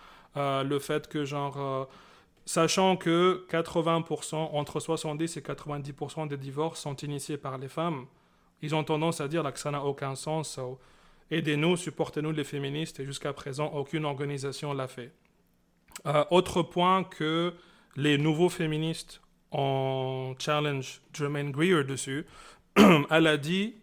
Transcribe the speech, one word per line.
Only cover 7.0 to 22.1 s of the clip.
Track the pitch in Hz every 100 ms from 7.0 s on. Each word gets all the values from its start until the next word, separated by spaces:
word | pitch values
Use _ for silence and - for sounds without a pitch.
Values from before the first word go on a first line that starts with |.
| 147 143 - 147
par | 143 131
les | 135
femmes, | - 170 147 123 _ _ _ _ _
ils | 151
ont | 156
tendance | 156 151 165 165
à | 143
dire | 165
là, | 143
que | -
ça | 151
n'a | 143
aucun | 143 139 139
sens. | 131 - 160 147
So, | - 127 131 - - - _ -
aidez-nous, | 156 147 147 160 175
supportez-nous | 160 - 160 - 151
les | 151
féministes, | 143 143 139 147 160 -
et | 139
jusqu'à | 135 147
présent, | 139 143 135 147
aucune | 147 139 160
organisation | 151 139 143 143 139 131 151
l'a | 139 131
fait. | - 120 - _ _ _ _ _ _ _ - -
Euh, | 147 147
autre | 175 180 -
point | 156 180 180 190
que | 180 - 156 165 175 170 - - _ -
les | 147 143
nouveaux | 151 156 180
féministes | - 160 156 160 160 - - _ _ _
ont | 147 139 135 135 131 131 131 131 127
challenge | - 151 147 139 127 - _
Germaine | - 147 147 143
Greer | 135 175 170
dessus. | 135 131 -